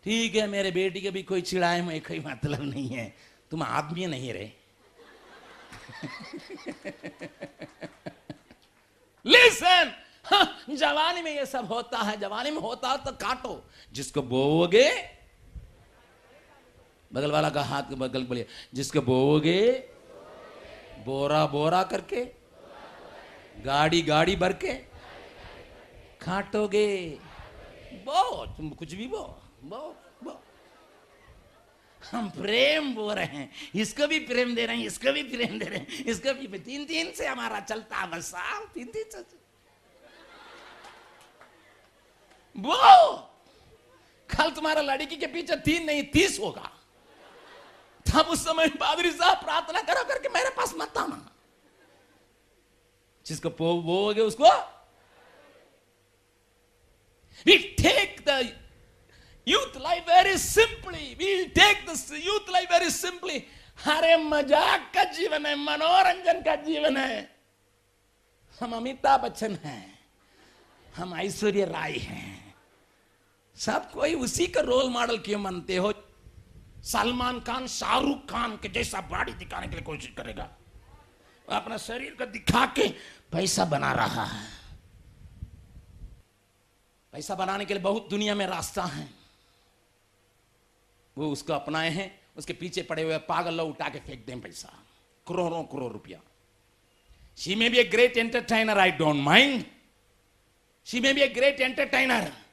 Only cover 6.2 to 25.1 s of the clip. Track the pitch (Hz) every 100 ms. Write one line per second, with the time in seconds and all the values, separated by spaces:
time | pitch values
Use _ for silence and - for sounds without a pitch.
6.2 | 1017 330 - 381 - 294 196 - - -
7.2 | 170 - - _ 165 - - - - -
8.2 | _ - _ - _ _ _ _ _ _
9.2 | - 480 494 - 349 359 294 - - -
10.2 | - 403 370 - - 277 294 294 320 349
11.2 | 320 294 269 269 214 233 240 240 208 214
12.2 | 202 208 269 302 226 247 247 269 269 262
13.2 | 202 254 247 165 - - - 113 135 143
14.2 | 127 127 139 160 170 202 285 494 349 -
15.2 | - _ - - - - - _ _ _
16.2 | _ - _ - _ _ _ _ _ 131
17.2 | 147 151 156 143 139 139 139 135 131 131
18.2 | 127 123 113 - - 127 135 151 127 127
19.2 | 139 151 151 180 226 262 - - - -
20.2 | - - - - - - - - 113 135
21.2 | 143 151 151 139 156 180 185 196 - 392
22.2 | 247 - _ - - - - - - -
23.2 | - - - - 110 139 156 170 156 151
24.2 | 170 190 185 196 370 262 - - -